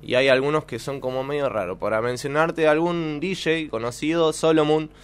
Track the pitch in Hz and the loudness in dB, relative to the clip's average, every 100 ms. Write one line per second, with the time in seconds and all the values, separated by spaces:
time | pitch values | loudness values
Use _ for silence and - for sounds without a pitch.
0 | 110 123 135 131 139 151 151 117 127 139 | 0 2 4 4 4 -2 -4 -10 -8 -6
1 | 127 131 135 147 139 107 90 90 92 107 | -4 -4 -4 -2 -2 -2 -4 -4 -2 0
2 | 120 123 143 143 165 165 156 151 170 175 | -2 -4 -4 0 0 2 2 4 0 -2
3 | 160 147 170 185 160 165 156 113 120 120 | -4 -4 -4 -4 -2 -2 -2 -4 -6 -4
4 | 147 165 160 156 160 160 151 156 151 - | -2 2 2 2 4 4 4 2 0 -12